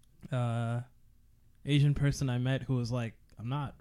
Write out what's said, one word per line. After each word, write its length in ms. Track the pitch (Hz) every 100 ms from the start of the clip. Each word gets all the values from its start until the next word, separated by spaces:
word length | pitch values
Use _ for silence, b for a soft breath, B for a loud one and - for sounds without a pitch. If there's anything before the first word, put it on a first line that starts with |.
| - - -
uh, 500 | 127 120 117 117 120 123 - - - - - - - -
Asian 280 | 143 147 139
person 340 | 143 135 135
I 80 | 123
met 260 | 127 131
who 120 | 131 127
was 160 | 117
like, 220 | 123 113 - - -
"I'm 100 | 113
not 260 | 143 135 -